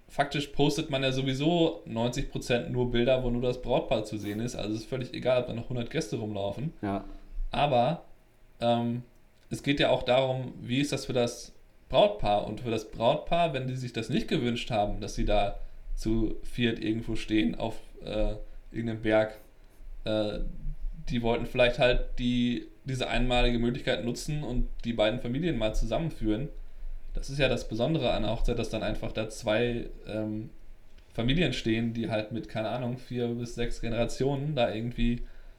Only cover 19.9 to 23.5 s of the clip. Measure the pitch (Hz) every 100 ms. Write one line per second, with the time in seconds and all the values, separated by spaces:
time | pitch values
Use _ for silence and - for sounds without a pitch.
19.9 | - 113 110 104 - 95 - 139 - -
20.9 | - - 120 117 120 120 127 123 - 127
21.9 | 131 - - 123 123 120 120 - - 131
22.9 | 127 73 117 123 123 123